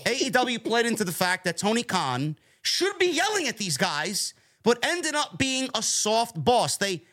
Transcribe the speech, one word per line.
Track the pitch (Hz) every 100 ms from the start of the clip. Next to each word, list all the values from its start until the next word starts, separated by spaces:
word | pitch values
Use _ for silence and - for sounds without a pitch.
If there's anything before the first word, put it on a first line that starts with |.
A | 202 254
E | 269
W | 254 254 233
played | 220 233 233
into | 220
the | 180
fact | 160 180 180
that | 180 165
Tony | 202 226
Khan | - 185 139 123 151 151 _ _
should | - - 370 359
be | 359
yelling | 285 403 415 277
at | -
these | 190 135
guys, | 185 147 170 196 - - _ _
but | 226 233
ended | 269 349 311
up | 294 285 170
being | 269 262 262 214
a |
soft | - - 214 226 233 165
boss. | 147 240 151 -
They | 196 180 -